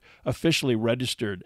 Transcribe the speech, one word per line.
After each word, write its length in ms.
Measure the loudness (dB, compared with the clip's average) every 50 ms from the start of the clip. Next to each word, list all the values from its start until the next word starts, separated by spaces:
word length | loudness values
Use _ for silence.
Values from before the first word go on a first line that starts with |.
| _ -20 -20 -8 _
officially 520 | -4 -4 0 2 2 2 2 2 2 2
registered 680 | 2 2 0 0 0 0 -4 -4 -4 -4 -4 -4 -6 -8